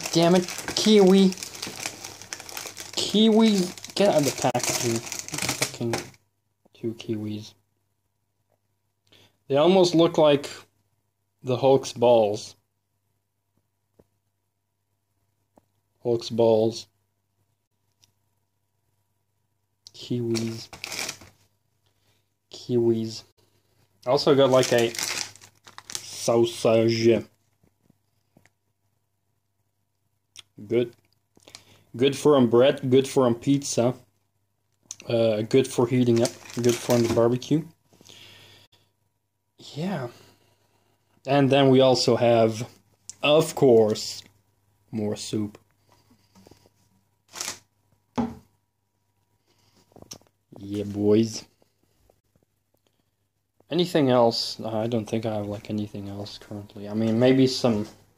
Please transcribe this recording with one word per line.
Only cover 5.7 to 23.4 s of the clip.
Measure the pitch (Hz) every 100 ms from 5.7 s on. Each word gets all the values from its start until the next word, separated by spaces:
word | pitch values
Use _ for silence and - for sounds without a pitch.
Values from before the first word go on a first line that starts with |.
| - 117 113 - _ _ _ _ _ _
two | _ 117 113
kiwis. | - 110 107 107 107 _ _ _ _ _ _ _ _ _ _ _ _ _ _ _ _ _ _ _ _
They | 139
almost | 165 190 175
look | 160 170 165
like | 151 143 - - - _ _ _ _ _ _ _
the | 127 -
Hulk's | 135 135 -
balls. | 120 120 117 104 107 - - _ _ _ _ _ _ _ _ _ _ _ _ _ _ _ _ _ _ _ _ _ _ _ _ _ _ _ _ _ _ _ _ _ _
Hulk's | 123 117 -
balls. | 117 113 110 113 113 - _ _ _ _ _ _ _ _ _ _ _ _ _ _ _ _ _ _ _ _ _ _ _ _ _ _ _ _ _ -
Kiwis. | - - 123 117 113 113 117 - - - - - - - _ _ _ _ _ _ _ _ _ _ _ _
Kiwis. | - - 120 117 113 110 110 - _